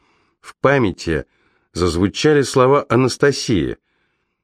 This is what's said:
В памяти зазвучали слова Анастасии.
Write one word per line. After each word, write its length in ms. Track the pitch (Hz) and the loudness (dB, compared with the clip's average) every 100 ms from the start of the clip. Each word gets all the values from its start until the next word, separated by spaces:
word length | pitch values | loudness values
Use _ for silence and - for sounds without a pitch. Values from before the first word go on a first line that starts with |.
| _ _ _ _ | _ _ _ _
В 140 | - - | -20 -4
памяти 680 | 131 139 101 - 82 76 - _ _ _ _ | 0 2 0 -4 -6 -6 -6 _ _ _ _
зазвучали 720 | - 90 85 98 - 151 147 | -4 -2 0 -2 0 0 2
слова 420 | 123 131 127 143 - | 0 2 2 2 0
Анастасии. 880 | 117 123 - 143 135 - 95 64 - _ _ _ _ _ _ | 0 0 0 0 0 -4 -2 -2 -8 _ _ _ _ _ _